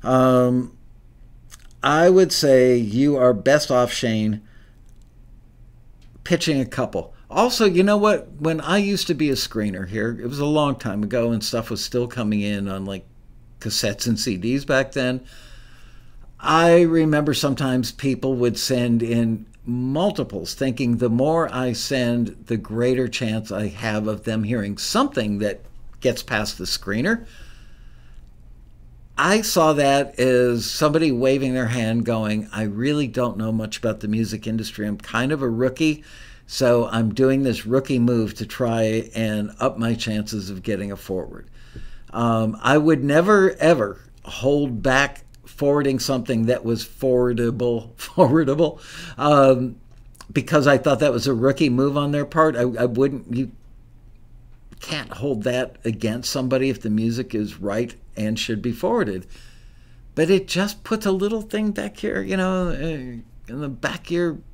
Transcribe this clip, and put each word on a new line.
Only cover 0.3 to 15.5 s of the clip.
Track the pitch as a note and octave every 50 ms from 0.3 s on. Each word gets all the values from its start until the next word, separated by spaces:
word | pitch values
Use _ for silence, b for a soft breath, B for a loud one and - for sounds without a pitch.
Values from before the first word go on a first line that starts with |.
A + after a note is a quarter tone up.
| B2+ B2 B2 B2 B2+ B2+ B2+ - - - - - - - - - - - - - - - - - - - - - - - -
I | C3+ D3 D#3 E3+ F3+
would | F#3 F#3+ F#3 E3
say | - - D#3 C#3+ C3+ C3 B2+ B2+ B2
you | A#2+ A#2 G#2 A2 B2 C#3 D3 C#3+
are | C3 B2+ B2+ B2
best | G2+ - C3+ C#3+ D3+ - -
off, | C3+ B2 B2 A#2+ -
Shane, | - - A#2 A2 A2 A2 G#2+ G#2 G#2+ b b b b b b b b b b b - - - _ - - - - - - - - - - - - - - - - - - - - - -
pitching | - F3 D#3+ - E3 D3+ C3+
a | B2+
couple. | A#2+ - - B2 - - F#2 D#2+ - b b b b
Also, | - D#3 A3 B3 A#3+ - A3+
you | G3+ F3 F3 F#3+
know | G3+ G#3
what? | G#3 G3+ G#3+ G3+ D3+ - - - -
When | D3 D#3+ D#3+ D#3
I | C#3 D3 F3+
used | G#3 G3+ G3+ G3+ F3+ -
to | - E3+
be | C#3 D#3 D3
a | C3
screener | - - - - A2+ G#2 G#2 F#2 F#2 F#2+
here, | F2+ G#2 A2 G#2 A#2 A#2+ -
it | A2+
was | A#2+ C#3 C#3+
a | C#3+
long | D3 D3+ D3+ D3+ C#3+ C3+
time | - - A#2 G2 G#2 G#2
ago | G2+ B2 A#2+ A#2 A#2
and | A#2 G#2+ G2+
stuff | - - A#2 A2 -
was | A2+ G2 -
still | - - B2 A#2+
coming | A#2+ - - A2+ G#2 G#2+ G#2
in | G2+ G#2 G#2 G2+ G2
on, | G2 F#2+ G2 F#2+
like, | G2 G2 F#2+ - - - - - - - - - - - -
cassettes | - A2 - - - G#2+ G2+ - -
and | B2 A2+ G#2
C | - B2+ G2+
Ds | F#2 F2+ A2+ B2+ C#3 C3+
back | - C#3+ C3 C3+ C3+
then. | - C#3+ B2+ B2+ B2+ B2+ B2+ b b b b b